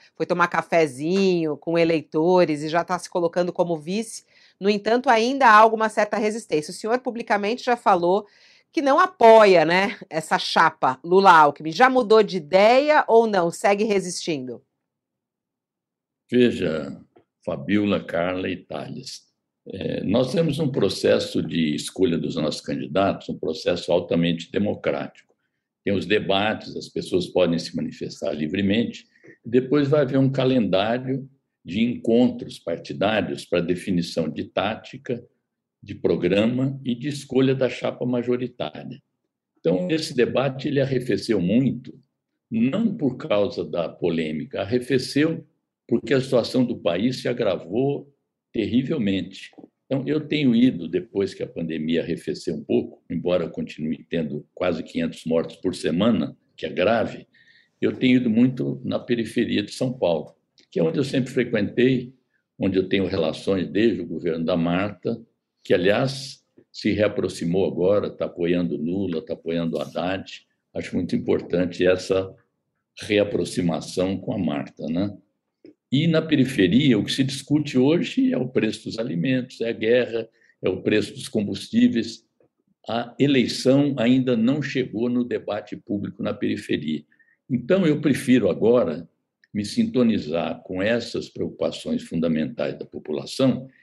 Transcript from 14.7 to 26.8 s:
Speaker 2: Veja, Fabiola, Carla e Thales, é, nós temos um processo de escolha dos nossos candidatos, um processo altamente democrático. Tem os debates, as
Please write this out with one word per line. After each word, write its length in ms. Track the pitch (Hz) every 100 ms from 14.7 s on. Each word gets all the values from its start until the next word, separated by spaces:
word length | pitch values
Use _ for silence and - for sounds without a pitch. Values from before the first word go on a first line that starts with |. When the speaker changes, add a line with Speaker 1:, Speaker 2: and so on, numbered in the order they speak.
| _ _ _ _ _ _ _ _ _ _ _ _ _ _ _ _
Speaker 2:
Veja, 640 | 123 120 92 87 80 71 - - _ _ _
Fabiola, 600 | - 78 - 104 101 90
Carla 440 | - 87 90 92 95
e 80 | 87
Thales, 680 | - 78 69 - - - _ _ _ _ -
é, 320 | - - 82
nós 300 | 82 117 -
temos 260 | 180 165 143
um 120 | 151
processo 720 | 135 98 - - 107 - 98
de 320 | 80 85 76
escolha 440 | 71 - - 90 82
dos 180 | 71 73
nossos 240 | 78 -
candidatos, 680 | - 69 65 90 98 87 -
um 100 | -
processo 540 | 80 80 92 85 -
altamente 580 | 87 - 85 85 82 -
democrático. 840 | - 101 - - 69 69 - _ _ _ _ _ _
Tem 100 | -
os 100 | 98
debates, 720 | 87 104 82 98 107 85 -
as 120 | 85